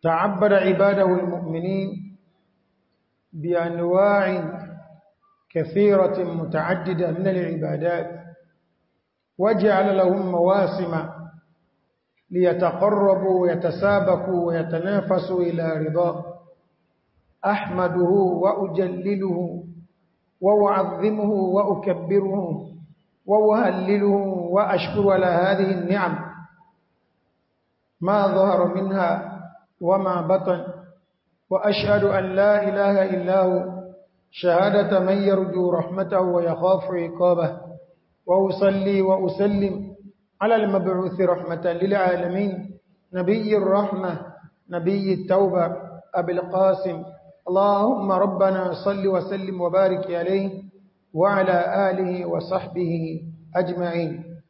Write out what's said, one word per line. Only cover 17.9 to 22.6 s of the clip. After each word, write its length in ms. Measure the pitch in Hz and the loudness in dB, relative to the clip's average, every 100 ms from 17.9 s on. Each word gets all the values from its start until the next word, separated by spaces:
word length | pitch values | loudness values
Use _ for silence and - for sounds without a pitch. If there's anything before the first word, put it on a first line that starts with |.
| 170 175 196 185 165 | 2 2 4 2 2
وأجلله 1200 | 185 214 190 165 185 185 185 202 190 175 175 175 - - - _ _ _ _ _ | 0 0 -2 -2 -2 -2 -4 -4 -2 -4 -4 -8 -14 -20 -20 _ _ _ _ _
وأعظمه 920 | 185 208 202 196 185 - 202 214 208 | 2 4 4 2 -2 -2 -2 0 -2
وأكبره 1400 | 208 190 185 202 196 196 170 165 202 190 196 175 156 | 0 0 0 0 0 -2 -4 0 0 0 -4 -4 -6